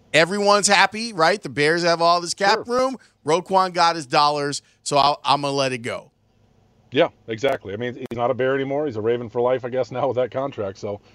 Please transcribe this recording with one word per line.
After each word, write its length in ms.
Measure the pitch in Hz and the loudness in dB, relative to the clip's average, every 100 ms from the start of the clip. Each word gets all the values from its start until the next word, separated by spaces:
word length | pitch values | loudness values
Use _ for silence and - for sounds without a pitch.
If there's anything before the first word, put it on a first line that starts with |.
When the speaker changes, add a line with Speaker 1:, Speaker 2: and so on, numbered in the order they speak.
| _ | _
Speaker 1:
everyone's 540 | 147 170 202 202 202 202 | 2 2 2 4 4 4
happy, 440 | 190 196 208 233 | 4 4 0 -8
right? 300 | 190 160 202 | 0 0 0
The 60 | 151 | -4
Bears 340 | 131 147 170 | -2 0 2
have 180 | 170 165 | 2 2
all 200 | 170 175 | 2 2
this 140 | 170 | -2
cap 300 | - 196 220 | -2 0 0
Speaker 2:
Sure. 140 | 226 247 | 0 -2
Speaker 1:
room. 200 | 262 254 - _ 139 | -2 -4 -14 _ -2
Roquan 460 | 170 180 190 185 | -2 2 2 2
got 240 | 175 170 170 | 2 2 2
his 100 | 127 | 0
dollars, 560 | 151 147 147 143 139 - _ | 2 4 2 -2 -6 -12 _
so 120 | - 143 | -2 2
I'll, 240 | 143 147 | 2 2
I'm 160 | - 143 | 0 0
gonna 120 | 143 139 | 0 -2
let 160 | 135 | -2
it 60 | 123 | -4
go. 320 | 117 92 - _ _ _ _ _ _ _ _ | -8 -10 -12 _ _ _ _ _ _ _ _
Speaker 2:
Yeah, 160 | - - - - | 0 0 -2 -12
exactly. 460 | 110 135 - 98 | -4 -2 -4 -6
I 60 | 104 | -8
mean, 160 | 120 | -8
he's 120 | 135 131 120 | -8 -10 -2
not 140 | 120 | -2
a 40 | |
Bear 200 | 127 131 | 0 0
anymore. 300 | 135 135 139 151 | 0 -2 -4 -4
He's 100 | 110 | -2
a 40 | |
Raven 280 | 110 120 117 | -2 -2 -2
for 100 | 120 | -2
life, 240 | 120 131 | 0 0
I 60 | 123 | -2
guess, 200 | 127 123 | -4 -4
now 160 | 127 135 | -2 -2
with 80 | 120 | -2
that 120 | 123 | -4
contract. 460 | 135 139 127 98 98 | -4 -8 -6 -8 -8
So 220 | 107 104 - | -10 -10 -14